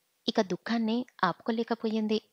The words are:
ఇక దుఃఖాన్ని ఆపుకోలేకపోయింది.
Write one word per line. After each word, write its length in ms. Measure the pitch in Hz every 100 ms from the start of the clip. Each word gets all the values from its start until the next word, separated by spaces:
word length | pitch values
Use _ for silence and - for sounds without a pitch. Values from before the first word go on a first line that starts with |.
| _ _ -
ఇక 140 | -
దుఃఖాన్ని 640 | 190 180 - 233 220 233 254 -
ఆపుకోలేకపోయింది. 920 | 180 - - 226 226 226 226 220 214 214 -